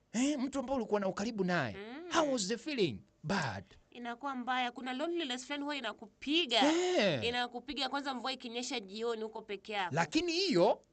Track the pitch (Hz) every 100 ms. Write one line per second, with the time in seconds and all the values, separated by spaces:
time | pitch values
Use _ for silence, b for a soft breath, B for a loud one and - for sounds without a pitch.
0 | _ 208 269 294 269 277 254 269 220 208
1 | 190 185 214 220 180 175 123 95 - 285
2 | 349 320 302 254 180 233 320 269 175 98
3 | - _ 156 196 135 92 - - _ 247
4 | 233 233 285 262 240 254 247 247 254 254
5 | 330 349 285 247 254 285 285 285 226 208
6 | 208 _ 262 320 302 226 294 330 359 359
7 | 202 135 226 247 247 247 233 269 262 277
8 | 285 247 247 262 240 240 247 247 190 214
9 | 233 226 220 220 208 196 - 208 175 160
10 | 170 320 349 330 381 185 196 - -